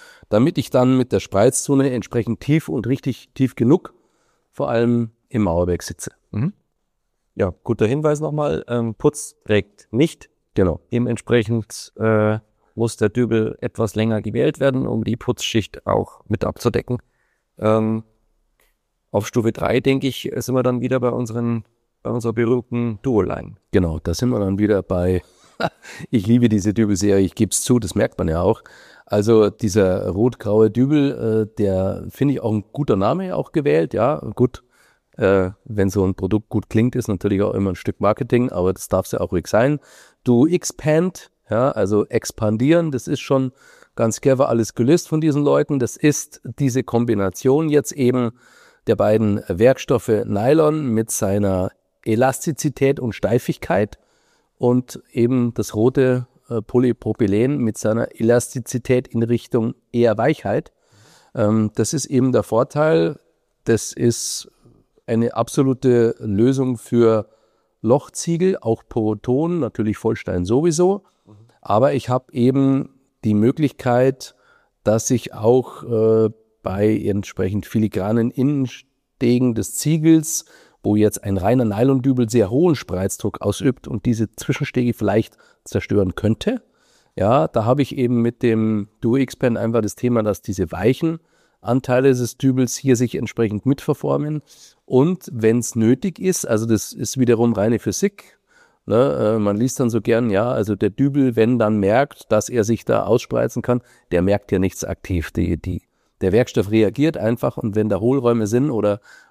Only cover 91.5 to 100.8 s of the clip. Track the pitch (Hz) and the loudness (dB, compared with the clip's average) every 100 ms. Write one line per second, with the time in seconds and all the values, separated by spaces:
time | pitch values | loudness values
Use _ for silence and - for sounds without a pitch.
91.5 | _ 98 127 - 127 135 127 120 - 135 | _ -2 -2 0 2 4 4 0 -2 0
92.5 | 127 123 - 135 120 123 - 113 - 113 | 2 0 -2 2 2 2 -4 -6 -2 -2
93.5 | 104 127 143 - 143 143 139 147 151 - | -2 -2 -2 -2 -4 -2 -2 -2 -8 -10
94.5 | - - _ - 127 160 185 - 120 110 | -20 -20 _ 0 2 2 0 -8 -2 2
95.5 | 120 117 113 113 131 - - - - - | 2 0 0 2 2 0 -4 -4 -2 -2
96.5 | 110 117 107 - - 110 131 120 113 120 | -2 0 -2 -2 -10 -6 0 2 4 2
97.5 | 104 107 117 110 - 202 - - _ _ | 2 0 0 -2 -2 -4 -4 -20 _ _
98.5 | _ _ _ - 110 139 139 107 110 104 | _ _ _ -2 2 2 0 0 0 0
99.5 | 104 127 - 123 113 113 113 120 98 120 | 0 -2 -2 -2 -2 0 0 2 0 0
100.5 | 131 104 98 | -2 -2 0